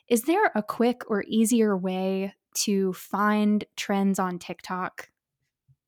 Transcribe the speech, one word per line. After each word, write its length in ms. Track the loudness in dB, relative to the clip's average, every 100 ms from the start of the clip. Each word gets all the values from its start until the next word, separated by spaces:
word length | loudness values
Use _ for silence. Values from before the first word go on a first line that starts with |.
| 0
Is 140 | 0
there 280 | 2 2 2
a 80 | 0
quick 400 | -4 0 0 0 -4
or 160 | -4 0
easier 480 | 0 2 4 4 2
way 580 | -2 -2 -2 -2 -4 -10 _ -6
to 360 | 0 0 0
find 680 | -4 -6 0 2 2 2 0 -2 -10
trends 420 | -4 0 0 0
on 200 | -2 -6
TikTok? 680 | -10 -14 -10 -8 -8 -10 -18 _ _ _ _ _ _ _